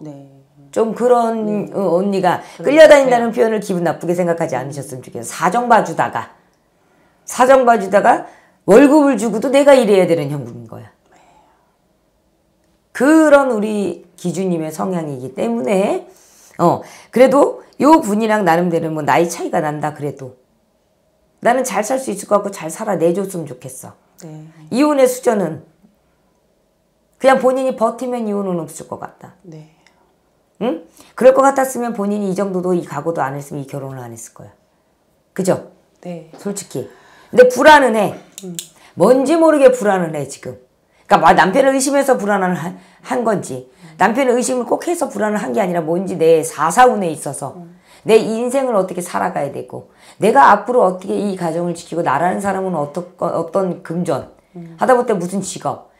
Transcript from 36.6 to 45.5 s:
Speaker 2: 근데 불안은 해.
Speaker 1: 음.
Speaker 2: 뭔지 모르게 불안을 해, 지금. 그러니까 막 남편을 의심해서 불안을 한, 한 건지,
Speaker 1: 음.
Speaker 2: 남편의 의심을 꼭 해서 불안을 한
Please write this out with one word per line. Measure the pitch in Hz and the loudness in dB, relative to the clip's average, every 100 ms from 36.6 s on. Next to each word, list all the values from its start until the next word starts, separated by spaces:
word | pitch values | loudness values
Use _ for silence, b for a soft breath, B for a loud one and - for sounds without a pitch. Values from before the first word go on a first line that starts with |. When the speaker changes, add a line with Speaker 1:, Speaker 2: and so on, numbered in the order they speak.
| - 139 131 b b b b | -12 -12 -12 b b b b
Speaker 2:
근데 | - 508 | 4 4
불안은 | - 269 302 254 220 | 6 6 6 6 2
해. | 190 - - - | -2 -4 -16 -20
Speaker 1:
음. | 185 170 - b b - | -16 -14 -16 b b 0
Speaker 2:
뭔지 | 175 262 269 330 | 4 4 2 2
모르게 | 320 302 269 | 4 6 4
불안을 | - 202 190 165 156 | 4 0 0 -2 -6
해, | 139 | -8
지금. | - 127 - _ _ _ _ _ | -12 -16 -16 _ _ _ _ _
그러니까 | 196 160 | 2 4
막 | |
남편을 | 185 160 190 269 | 4 4 2 2
의심해서 | 269 269 277 269 233 | 2 0 0 2 0
불안을 | 202 202 185 175 | 0 0 0 -2
한, | 165 180 b b | -6 -12 b b
한 | - 254 | -8 -4
건지, | 226 196 - 131 - B | -2 -4 -6 -12 -14 B
Speaker 1:
음. | B - | B -2
Speaker 2:
남편의 | 190 233 269 240 | 0 2 0 0
의심을 | 240 254 233 | 0 -4 -2
꼭 | 285 - | -4 -2
해서 | 339 247 | -4 -4
불안을 | 196 214 208 | -4 -4 -2
한 | 254 | -4